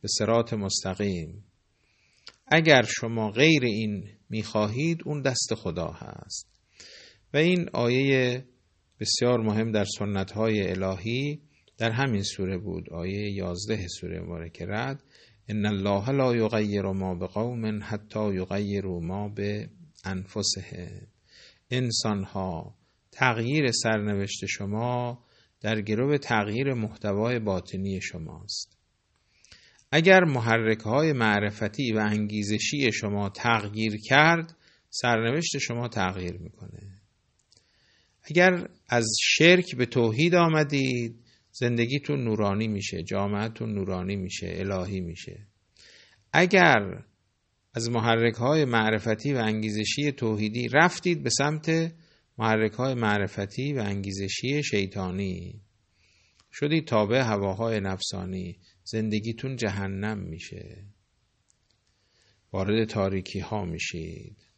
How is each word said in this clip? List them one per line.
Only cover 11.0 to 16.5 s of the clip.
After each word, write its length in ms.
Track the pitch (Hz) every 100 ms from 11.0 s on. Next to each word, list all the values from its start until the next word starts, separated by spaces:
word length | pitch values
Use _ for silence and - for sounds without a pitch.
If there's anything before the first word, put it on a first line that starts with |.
| 107 127 143 156 _ _ _ -
در 120 | 113
همین 320 | 117 135 104
سوره 360 | 95 - 92 90
بود، 320 | 98 85 85
آیه 400 | 82 90 101 104
یازده 580 | 98 90 87 104 107 85
سوره 320 | - 87 87
مبارکه 460 | 85 85 82 - 90
رعد: 360 | 104 131 139 _ - - _ -
«ان 180 | 107 104
الله 440 | 98 101 98 113
لا 260 | 139 127 120
یغیر 460 | 107